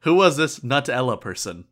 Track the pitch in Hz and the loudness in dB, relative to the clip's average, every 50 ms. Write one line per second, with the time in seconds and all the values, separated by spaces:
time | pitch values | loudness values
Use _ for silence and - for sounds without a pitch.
0 | _ 156 165 180 196 180 156 139 160 147 - - - 123 135 143 135 - 135 120 | _ 2 4 6 6 4 4 4 -2 -2 -4 -8 -6 -2 -2 -2 -2 -2 -4 -2
1 | 131 127 113 98 - 107 92 - - 104 90 87 90 _ | -2 -2 -4 -6 -6 -12 -12 -10 -10 -12 -12 -14 -16 _